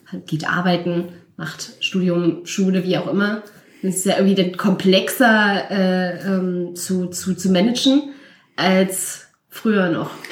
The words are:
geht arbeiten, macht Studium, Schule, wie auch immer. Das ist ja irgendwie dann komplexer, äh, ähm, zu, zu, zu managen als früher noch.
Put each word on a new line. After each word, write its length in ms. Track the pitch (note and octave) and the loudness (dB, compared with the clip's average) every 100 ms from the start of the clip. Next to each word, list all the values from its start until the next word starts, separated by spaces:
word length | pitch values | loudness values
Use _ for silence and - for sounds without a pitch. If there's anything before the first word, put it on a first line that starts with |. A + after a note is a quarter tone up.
| - F3+ - | -16 -14 -8
geht 220 | D#3 - | -6 -4
arbeiten, 600 | F3 F3+ F3 F3 F3 F3+ - - - | -2 0 0 0 -2 -4 -10 -20 -14
macht 360 | D#3+ - - - | -12 -12 -14 -8
Studium, 640 | - G3 F3+ F3 E3+ - - | -4 0 0 2 0 -2 -4
Schule, 360 | - F#3+ F#3 | -2 0 2
wie 120 | F3+ - | 0 -2
auch 100 | - | 0
immer. 300 | F#3+ G#3 A3 - - - - | 0 0 -2 -8 -20 -20 -8
Das 140 | F#3+ F3+ | -4 -2
ist 100 | G3 | 0
ja 80 | - | 2
irgendwie 260 | G3 F#3+ | 4 4
dann 140 | F#3 - | 0 0
komplexer, 1160 | G3+ F#3 F#3+ F#3 - - A#3+ A3 G#3 G3 - | 0 2 4 4 2 2 4 4 2 0 -2
äh, 480 | G3 F#3 F#3 F3+ F3 G3 | 0 0 0 -2 -4 -4
ähm, 480 | F#3+ F3+ F3+ F3 | -2 -2 -2 -4
zu, 340 | F3 - F#3 F3+ | -8 -4 -4 -4
zu, 260 | - F#3+ | -6 -6
zu 160 | F3+ F#3+ | -2 2
managen 540 | F#3 A3 A#3+ C4+ C#4 D4 - - _ _ - | 4 2 2 2 2 0 -10 -20 _ _ -2
als 680 | F3 F#3+ F#3+ - - - - _ _ | 2 4 2 0 -8 -10 -18 _ _
früher 400 | - A3+ G3+ F3+ | -6 0 2 2
noch. 200 | B2 - - - | -2 -4 -10 -16